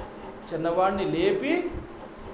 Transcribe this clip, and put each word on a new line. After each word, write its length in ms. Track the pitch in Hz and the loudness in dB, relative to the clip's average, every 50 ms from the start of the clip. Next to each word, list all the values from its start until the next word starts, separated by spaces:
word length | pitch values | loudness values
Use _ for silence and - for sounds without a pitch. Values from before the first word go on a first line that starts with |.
| - - - - - - - - - - 170 | -10 -10 -12 -12 -14 -12 -14 -12 -10 -6 -4
చిన్నవాడిని 500 | 156 165 170 170 185 185 196 202 202 185 | 0 0 2 4 4 4 4 4 2 0
లేపి, 640 | 156 156 165 180 202 196 - 262 294 339 - - - - - - - - - - - - - - - | 0 2 4 4 4 4 4 2 2 2 2 2 -2 -4 -6 -8 -10 -12 -14 -14 -14 -14 -14 -14 -4